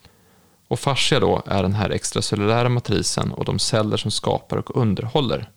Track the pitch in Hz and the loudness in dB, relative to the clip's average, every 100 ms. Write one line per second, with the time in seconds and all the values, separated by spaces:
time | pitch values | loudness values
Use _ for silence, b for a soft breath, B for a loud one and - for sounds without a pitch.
0 | B B B B B B - 127 - 131 | B B B B B B -6 -4 -2 0
1 | - 139 95 92 - 98 95 104 98 92 | 2 4 2 0 0 0 2 0 0 -2
2 | - 110 - 104 101 113 123 123 - 95 | -2 -4 -2 0 2 2 2 2 0 0
3 | 87 - - - - 98 - 113 107 104 | 0 -2 -2 -4 -2 -2 0 2 2 0
4 | 110 - - 98 - 107 - - 117 95 | -2 -2 0 -2 -2 -6 -2 0 2 0
5 | 113 156 131 71 - | 0 0 0 -2 -6